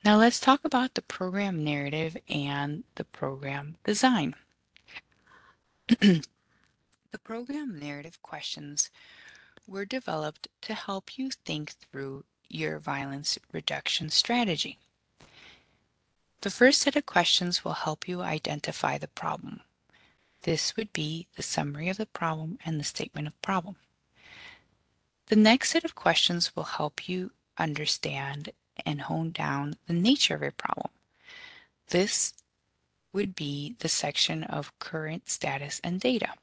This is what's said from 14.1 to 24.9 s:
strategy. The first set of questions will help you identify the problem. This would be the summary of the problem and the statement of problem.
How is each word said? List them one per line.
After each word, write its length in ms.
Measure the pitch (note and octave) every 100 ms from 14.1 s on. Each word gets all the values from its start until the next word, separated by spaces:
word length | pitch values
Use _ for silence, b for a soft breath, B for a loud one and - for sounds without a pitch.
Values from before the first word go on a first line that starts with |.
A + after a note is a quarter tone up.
strategy. 680 | - - A#3+ A3+ D#3+ - - _ _ _ _ B B B B B B B _ _ _ _ _
The 80 | G3+
first 320 | - B3+ C#4
set 120 | -
of 120 | D4 -
questions 580 | - F3 - F3 F3
will 80 | -
help 340 | D#3+ - D#3 -
you 140 | F3+
identify 760 | F3 D#3 - D3 - D#3 - C#3+
the 100 | C#3+
problem. 520 | - D#3+ D#3 - - _ _ _ b b b b b
This 340 | - D#3+ - -
would 160 | G#3+
be 340 | - D3+ D#3+ F3 -
the 60 |
summary 460 | - - D3 C#3+ E3
of 80 | F#3+
the 100 | A3
problem 520 | - E3+ D#3 D#3+ G3+ -
and 120 | D#3
the 60 |
statement 440 | D3 - - - D3+
of 120 | -
problem. 360 | - F#3+ F3 F#3+ _ _ _ B B B B B B _ _